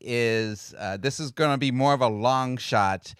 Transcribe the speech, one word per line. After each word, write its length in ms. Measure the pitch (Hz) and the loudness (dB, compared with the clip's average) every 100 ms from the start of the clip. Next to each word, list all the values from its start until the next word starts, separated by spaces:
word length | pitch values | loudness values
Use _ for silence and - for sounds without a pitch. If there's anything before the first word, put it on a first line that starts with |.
is, 760 | - 120 117 113 110 104 - - | -4 0 2 2 -2 -6 -12 -10
uh, 200 | 98 98 | -8 -4
this 240 | 135 - | -4 -4
is 100 | 143 | -6
gonna 280 | 135 151 135 | 0 0 2
be 120 | 139 | 0
more 240 | 127 139 | 2 2
of 60 | 139 | 4
a 80 | 123 | 2
long 480 | 104 120 131 127 123 | 2 2 2 0 -4
shot, 580 | - 113 98 95 - - | 0 2 2 0 -8 -20